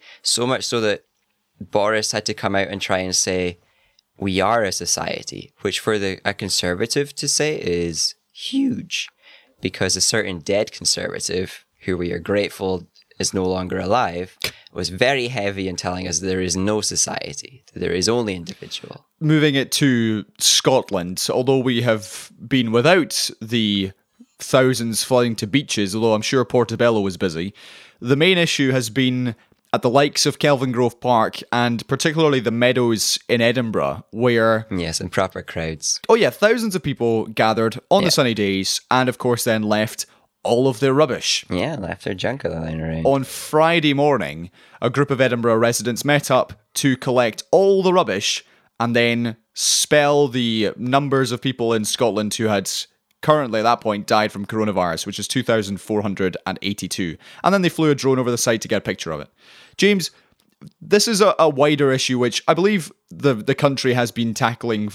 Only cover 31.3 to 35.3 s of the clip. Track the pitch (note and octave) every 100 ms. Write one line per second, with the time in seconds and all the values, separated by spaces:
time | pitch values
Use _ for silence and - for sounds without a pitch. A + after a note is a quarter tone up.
31.3 | - - A#2+ A#2+ A#2 - C#3 E3+ D#3 D#3
32.3 | C3+ A2+ A2+ B2 B2+ A#2+ A2 - - -
33.3 | A#2+ A#2 B2 A#2 G2 C#2 C#2 - G#2+ B2
34.3 | A#2 A2+ A2 A2 F#2 E2 E2 F#2 - F#2